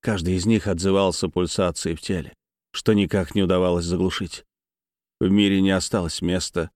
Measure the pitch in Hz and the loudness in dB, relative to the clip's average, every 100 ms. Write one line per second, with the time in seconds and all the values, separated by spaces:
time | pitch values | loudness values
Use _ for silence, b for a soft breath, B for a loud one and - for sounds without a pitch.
0 | - 104 85 92 92 110 101 87 98 98 | -2 -2 0 0 2 2 2 -2 2 2
1 | 95 85 92 90 87 - 92 85 - 82 | 2 0 -4 -2 -2 0 -2 -2 -6 -8
2 | - 92 73 - _ _ _ - - 104 | -6 -6 -6 -16 _ _ _ -6 2 2
3 | 98 101 90 104 92 92 90 87 85 87 | 2 0 -2 0 2 2 2 0 0 0
4 | 92 - 90 - _ _ _ _ _ _ | 0 -2 -8 -12 _ _ _ _ _ _
5 | _ _ 95 101 101 98 95 95 - 110 | _ _ 2 4 4 4 2 2 0 -4
6 | 85 - 85 90 - - 80 | -4 -4 -2 -2 -4 -6 -6